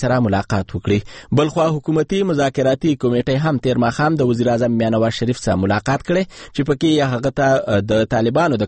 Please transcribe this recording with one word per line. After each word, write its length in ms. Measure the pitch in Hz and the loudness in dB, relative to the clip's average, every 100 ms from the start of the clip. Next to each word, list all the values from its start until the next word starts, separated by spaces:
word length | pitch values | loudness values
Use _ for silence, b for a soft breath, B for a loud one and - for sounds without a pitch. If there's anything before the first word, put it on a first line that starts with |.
سره 160 | 127 127 117 | 0 0 2
ملاقات 380 | 98 98 101 95 - | 0 0 -4 -4 -6
وکړي. 240 | - 101 B B B | -2 -2 B B B
بل 160 | 127 151 | 0 0
خوا 200 | 156 160 156 | 0 0 0
حکومتي 480 | 147 156 151 196 196 | -2 -2 0 -2 0
مذاکراتي 640 | 151 139 139 131 135 160 139 | 0 0 0 0 0 0 0
کمیټې 400 | 123 120 123 135 156 | 0 0 0 0 0
هم 180 | 135 127 | 0 0
تیر 160 | 120 117 | 0 0
ماښام 340 | 117 151 160 | 0 0 2
د 140 | 127 | 2
وزیر 180 | 117 120 117 | 2 0 2
اعظم 220 | 120 117 | 0 0
میا 100 | 113 110 | 0 2
نواز 240 | 113 - | 0 0
شریف 220 | 117 123 - | -2 -2 -2
سره 160 | 92 | 0
ملاقات 460 | 95 104 - 139 - | 0 0 -2 -4 -2
کړی 140 | 175 190 B B | -2 -2 B B
چې 80 | - 139 | -4 -2
پکې 200 | 139 165 156 | 0 2 2
یې 80 | 139 | 0
هغه 180 | 123 135 | -2 -2
ته 500 | 131 139 135 - 104 | 0 2 2 2 -2
د 320 | 104 110 110 117 | 2 0 2 0
طالبانو 400 | 113 139 170 | 2 2 2
د 80 | 120 | 0